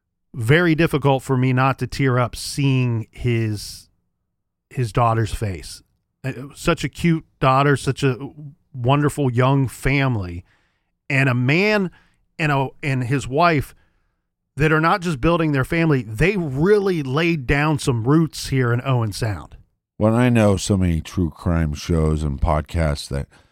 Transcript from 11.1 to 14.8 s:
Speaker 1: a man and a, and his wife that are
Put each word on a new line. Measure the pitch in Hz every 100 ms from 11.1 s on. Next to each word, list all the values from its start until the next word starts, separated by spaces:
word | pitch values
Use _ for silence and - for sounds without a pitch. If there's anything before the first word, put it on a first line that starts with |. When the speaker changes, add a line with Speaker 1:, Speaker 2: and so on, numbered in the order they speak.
| 135 135
Speaker 1:
a |
man | 123 127 160 208 214 180 - _ _ _ -
and | 156
a, | 139 131 -
and | 151 131 117
his | 139 117
wife | 139 175 147 - - _ _ _ _ _ _ _ -
that | 151
are | 156